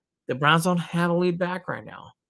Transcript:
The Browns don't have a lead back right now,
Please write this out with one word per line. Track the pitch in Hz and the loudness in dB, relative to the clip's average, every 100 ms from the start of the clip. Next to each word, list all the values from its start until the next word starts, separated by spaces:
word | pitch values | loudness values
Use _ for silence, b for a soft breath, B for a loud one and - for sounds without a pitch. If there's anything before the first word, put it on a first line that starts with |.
| _ _ - | _ _ -8
The | 127 | 0
Browns | 147 165 180 | 4 4 4
don't | 175 | 0
have | 165 170 175 | -2 -2 0
a | |
lead | 170 180 170 | 2 0 0
back | 175 185 - | -4 -6 -8
right | 117 104 | -10 -12
now, | 92 - - | -18 -20 -20